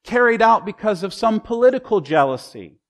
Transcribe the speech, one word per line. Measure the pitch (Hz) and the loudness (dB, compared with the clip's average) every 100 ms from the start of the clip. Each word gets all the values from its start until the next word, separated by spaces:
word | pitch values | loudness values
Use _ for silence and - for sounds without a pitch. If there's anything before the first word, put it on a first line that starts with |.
carried | - 240 240 226 | -4 0 2 2
out | 226 214 202 | 2 2 -2
because | - 214 185 | -6 -4 -4
of | 190 | -6
some | - 226 214 | -4 -2 -2
political | - 233 254 254 - 208 | -4 2 2 2 -2 -4
jealousy | 139 156 139 127 - 117 85 _ | 0 0 0 -2 -10 -20 -20 _